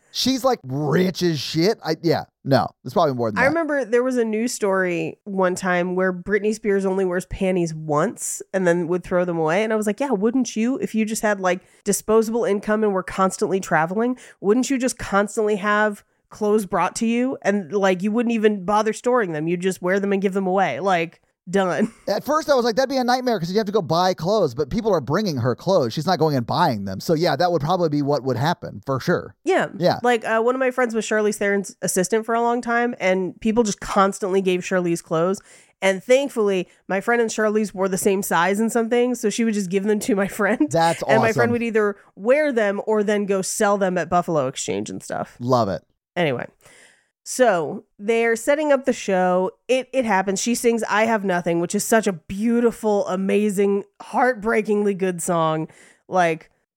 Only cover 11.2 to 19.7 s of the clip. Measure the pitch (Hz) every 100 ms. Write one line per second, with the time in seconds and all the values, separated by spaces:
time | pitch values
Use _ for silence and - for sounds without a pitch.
11.2 | 214 202 185 185 _ _ 208 196 - 220
12.2 | 220 233 180 202 214 214 214 185 - -
13.2 | 190 - 202 190 - 160 165 196 240 247
14.2 | - - 190 233 240 269 247 - - 202
15.2 | 208 - 214 208 208 208 214 202 _ _
16.2 | _ - 208 220 190 180 170 - 226 233
17.2 | 254 - - 202 156 202 190 185 208 226
18.2 | 233 226 214 208 180 208 220 208 247 247
19.2 | 185 151 165 175 190